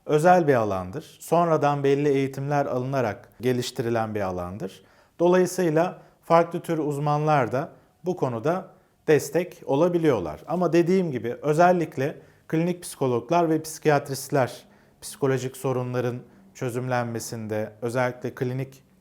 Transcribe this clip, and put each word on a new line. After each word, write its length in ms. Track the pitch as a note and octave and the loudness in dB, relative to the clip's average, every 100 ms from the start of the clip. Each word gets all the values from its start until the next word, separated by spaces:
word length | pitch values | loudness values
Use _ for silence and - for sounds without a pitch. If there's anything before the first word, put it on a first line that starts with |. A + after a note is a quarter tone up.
| - | 0
özel 420 | D3+ E3 F3+ D#3 | 2 6 6 6
bir 60 | |
alandır. 640 | C3 A2 F#2+ F2+ A2 - - | 4 2 -2 -4 -10 -14 -20
Sonradan 640 | - E3 F3 D#3 C#3+ C#3+ | 0 2 4 4 2 2
belli 260 | C#3 C#3 D3 | 2 2 2
eğitimler 560 | C3+ C3+ C3+ C#3 C#3+ C#3+ | 2 0 -4 -4 -2 0
alınarak 640 | B2+ B2+ C#3 A#2 G2+ - _ | -2 -2 -2 -2 -4 -12 _
geliştirilen 760 | A#2+ B2 A#2+ - A#2 A#2 A2 G#2 | -2 0 -2 -6 -2 -2 -2 -2
bir 60 | |
alandır. 640 | F#2+ F2+ F2 G2 F3+ - _ _ _ _ | -4 -4 -6 -8 -10 -12 _ _ _ _
Dolayısıyla 840 | E3+ F3+ F3+ F3+ F3+ D3+ F3+ - - _ | 2 4 2 0 0 2 0 -4 -20 _
farklı 360 | - E3+ E3+ E3+ | 2 4 4 -2
tür 180 | E3+ E3 | -4 -4
uzmanlar 760 | D3 C#3+ D3+ D3 D3 D3+ A#2 | -2 -2 0 0 2 2 2
da 180 | B2 E3+ - _ _ F3+ | -2 -6 -12 _ _ -6
bu 100 | F3+ | -2
konuda 520 | C3+ A#2 A2 F3+ F#3+ - _ _ - | -2 -2 -2 -4 -6 -20 _ _ 2
destek 540 | D3 - D#3+ F3 - - | 2 2 -4 -4 -10 -4
olabiliyorlar. 720 | C#3 F3 F3 D#3+ A#2 E2 D2+ - | 0 2 2 2 2 -2 -8 -6
Ama 260 | E3 F3 | -2 2
dediğim 380 | E3 E3 F#3+ F3 | 2 4 2 0
gibi 240 | B2+ A2+ B2 | -4 -6 -6
özellikle 760 | C#3+ D3+ F3 F#3 D#3+ - C3+ - - _ _ | -2 4 6 4 0 -2 -4 -4 -18 _ _
klinik 360 | D#3+ E3+ F3 | -2 -2 -4
psikologlar 640 | - - C3+ A#2+ A#2+ E3 E3+ | -10 -4 0 0 0 0 2
ve 120 | D#3 | 0
psikiyatristler 1040 | D#3 - D3+ C#3+ C#3+ C3+ - C#3+ A#2+ - - _ _ _ | -2 -4 2 2 0 -10 -2 0 0 -4 -20 _ _ _
psikolojik 560 | - - C#3 C3 B2 - | -18 -4 0 0 -4 -6
sorunların 600 | C#3 B2+ B2 B2 B2 B2 - - - | -4 -4 -4 -2 -4 -4 -12 -20 -20
çözümlenmesinde, 1160 | - C3 A#2 B2+ B2 A#2+ A2+ - A#2 A2 G#2+ G#2+ - | -8 -6 -4 -2 -2 -2 -6 -8 -10 -6 -4 -4 -6
özellikle 540 | A#2+ A#2+ B2 B2 B2 - | -6 -2 -2 -4 -10 -6
klinik 480 | B2+ B2+ C3+ - _ _ | -6 -6 -8 -14 _ _